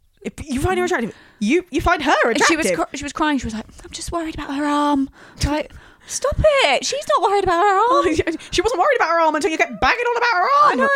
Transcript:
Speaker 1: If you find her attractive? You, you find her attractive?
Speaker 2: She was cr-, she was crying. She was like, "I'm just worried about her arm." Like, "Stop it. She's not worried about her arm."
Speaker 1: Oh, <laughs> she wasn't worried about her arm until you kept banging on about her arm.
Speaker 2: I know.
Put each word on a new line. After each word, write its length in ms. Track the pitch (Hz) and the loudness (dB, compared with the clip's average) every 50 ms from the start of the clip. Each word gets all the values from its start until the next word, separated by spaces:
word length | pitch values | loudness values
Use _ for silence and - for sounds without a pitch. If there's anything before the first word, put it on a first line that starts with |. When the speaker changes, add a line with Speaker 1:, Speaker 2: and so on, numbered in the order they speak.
| _ _ _ _ 403 | _ _ _ _ -14
Speaker 1:
If 120 | - - - - | -14 -12 -12 -10
you 160 | 311 262 262 | -6 -6 -2
find 180 | 302 359 370 359 | 0 0 0 0
her 60 | 359 | 0
attractive? 300 | 359 359 294 226 185 - - - - _ - | 0 0 -2 -2 -4 -8 -12 -20 -18 _ -4
You, 240 | 208 208 285 359 349 - | -2 2 2 0 0 -2
you 100 | - 311 | -4 -2
find 220 | - 339 349 370 277 | 0 2 0 2 2
her 100 | 277 359 605 571 - | 0 2 2 2 2
attractive? 160 | 226 - 427 | 2 2 2
Speaker 2:
She 100 | - 330 | 2 2
was 140 | 302 320 - | 2 0 -2
cr-, 260 | - - 330 - - | 0 -2 -4 -6 -6
she 60 | 269 285 | -10 -10
was 80 | 285 - | -8 -4
crying. 260 | - 320 302 294 254 | -2 -2 0 0 -2
She 80 | - | -4
was 80 | 233 220 | -6 -8
like, 120 | 214 - - - - - | -10 -12 -12 -18 -20 -20
"I'm 60 | 349 | -16
just 220 | - - 330 - 339 | -14 -12 -10 -8 -8
worried 220 | 339 330 320 311 | -6 -6 -6 -8
about 200 | - 285 - 277 | -10 -8 -8 -6
her 100 | 277 302 | -4 -2
arm." 460 | 294 294 294 294 294 294 269 269 277 - - - - - - - | -2 0 0 0 0 0 0 -2 -4 -6 -16 -20 -20 -10 -4 -4
Like, 280 | 185 - 202 - - - - - - - _ - | -2 -2 -2 -4 -6 -12 -20 -20 -20 -20 _ -16
"Stop 300 | - - - - 539 605 - | -12 -10 -4 -4 -2 0 2
it. 460 | - 622 587 554 508 - 539 - - | 2 4 4 4 4 2 2 0 -2
She's 200 | - - 554 622 - | -4 -6 -6 -4 -2
not 200 | 605 523 349 427 | 0 0 2 2
worried 140 | 392 403 392 | 0 2 0
about 160 | 381 339 339 | 0 0 2
her 140 | 349 415 381 | 2 2 2
arm." 120 | 381 440 480 | 2 2 2
Speaker 1:
Oh, 240 | 508 - - 349 311 | 2 2 2 2 0
<laughs> 360 | 320 - - 320 - - - - | 0 -2 -4 -4 -8 -8 -8 -4
she 100 | - 359 | -2 0
wasn't 160 | 440 508 339 | 0 0 0
worried 160 | 370 605 539 | 2 2 2
about 120 | 480 427 320 | 2 2 2
her 120 | 339 339 | 2 2
arm 140 | 330 320 302 | 2 2 2
until 160 | 311 277 392 | 0 0 0
you 80 | 320 - | 0 0
kept 220 | 349 330 247 190 | -2 -2 -2 -2
banging 240 | - 269 480 453 480 | 0 0 0 0 0
on 120 | 480 480 466 | -2 0 0
about 120 | 480 480 466 | 0 0 2
her 100 | 359 370 | 2 2
arm. 300 | 466 554 571 587 571 370 | 2 4 4 4 4 4
Speaker 2:
I 20 | |
know. 120 | 262 508 554 277 | 2 2 2 2